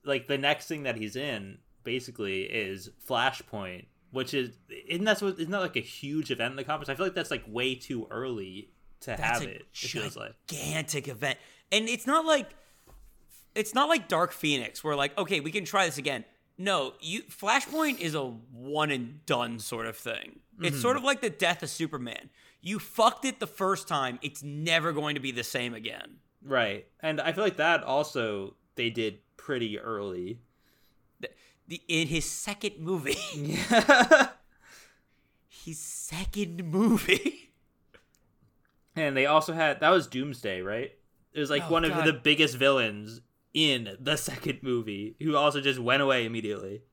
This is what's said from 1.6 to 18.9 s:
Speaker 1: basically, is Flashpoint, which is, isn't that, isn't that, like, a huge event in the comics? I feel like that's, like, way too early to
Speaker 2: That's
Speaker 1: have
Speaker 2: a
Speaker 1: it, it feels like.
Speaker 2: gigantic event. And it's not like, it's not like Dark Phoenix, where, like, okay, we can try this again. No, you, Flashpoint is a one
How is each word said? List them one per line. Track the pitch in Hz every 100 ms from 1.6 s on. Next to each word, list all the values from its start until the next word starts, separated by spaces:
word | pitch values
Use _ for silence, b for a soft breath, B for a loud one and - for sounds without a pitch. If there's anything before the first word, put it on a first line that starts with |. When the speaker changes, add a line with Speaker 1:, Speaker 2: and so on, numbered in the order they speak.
| _ _
Speaker 1:
basically, | - 123 123 120 101 95
is | 95 113 98 98 92 - -
Flashpoint, | 123 131 - - 107 95 90 - _ _
which | 131 127
is, | 143 123 - _ - -
isn't | 170
that, | 214 208
isn't | 202 190 160
that, | 202
like, | 180 127
a |
huge | - - 139 151 151
event | 131 120
in | 135
the |
comics? | 135 151 143
I | 139
feel | 185
like |
that's, | 180 165
like, | 131 -
way | 113 131 123
too | - 123 107
early | 110 131 117 95 95 - _ - -
to | -
Speaker 2:
That's | 107
Speaker 1:
have | 110 117
Speaker 2:
a | 131
Speaker 1:
it, | - -
it | -
feels | 123 117 104 117
like. | 110 - -
Speaker 2:
gigantic | 151 147 156 151 147 131
event. | 113 139 143 B B B
And | 208 220
it's | 233 247
not | 311 320
like, | 302 214 - b b b - - - _ - _
it's | - 214 254
not | 294
like | 320 190
Dark | 170 175
Phoenix, | - 156 143 113 -
where, | 156 143
like, | 143 151
okay, | 165 180
we | 147
can | 160
try | 165 196 180
this | 143
again. | 143 127 - _ _ -
No, | 190 185 131 -
you, | 156 202
Flashpoint | - - 196 254 - 302 311 262
is | 170
a | 151
one | 131 113 120 120 131 151 151